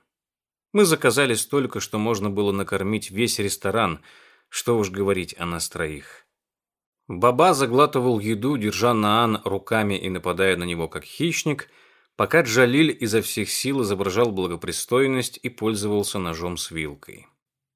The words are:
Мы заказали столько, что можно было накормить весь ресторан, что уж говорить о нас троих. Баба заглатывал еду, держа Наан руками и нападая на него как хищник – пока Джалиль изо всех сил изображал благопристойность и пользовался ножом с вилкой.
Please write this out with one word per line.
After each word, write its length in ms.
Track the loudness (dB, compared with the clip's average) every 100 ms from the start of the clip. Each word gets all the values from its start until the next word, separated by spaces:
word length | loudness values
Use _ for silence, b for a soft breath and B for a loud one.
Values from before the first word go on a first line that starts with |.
| _ _ _ _ _ _ _
Мы 120 | 4
заказали 500 | 4 6 2 4 2
столько, 460 | 2 0 0 0 -4
что 180 | -6 -2
можно 320 | 0 0 -2
было 220 | 0 0
накормить 580 | 0 -2 -2 -2 -4 -4
весь 280 | -2 -2 0
ресторан, 640 | -4 -4 -2 0 0 -2 b b b b b
что 300 | -8 0 0
уж 120 | 0
говорить 440 | -2 0 0 -2 -6
о 80 | -6
нас 220 | -6 -6
троих. 580 | -6 -8 -8 -16 -20 _ _ _ _ _ _ _ _ -12
Баба 460 | 0 2 4 4
заглатывал 680 | 4 2 4 4 4 2 0
еду, 380 | 0 -2 -2 -2
держа 340 | -2 0 2
Наан 480 | 2 2 4 2 0
руками 540 | -2 -6 -2 0 0 -2
и 120 | -4
нападая 460 | -6 -4 0 2 2
на 60 |
него 240 | -2 -4 -6
как 160 | -6
хищник – 680 | -12 -4 -4 -2 -4 -4 -8 b b b b -4
пока 240 | 2 2
Джалиль 520 | 4 4 4 6 2 0
изо 220 | 0 0
всех 260 | 0 -4 -4
сил 340 | -4 -2 -2
изображал 500 | 0 0 -2 0 0
благопристойность 1040 | 0 -4 -4 -6 -6 -2 0 2 0 -4 -8
и 80 | -12
пользовался 680 | -4 -4 -2 -2 -2 -2 -4
ножом 380 | -6 -4 -6 -6
с 160 | -8
вилкой. 560 | -8 -8 -10 -18 -20 -20 _ _ _ _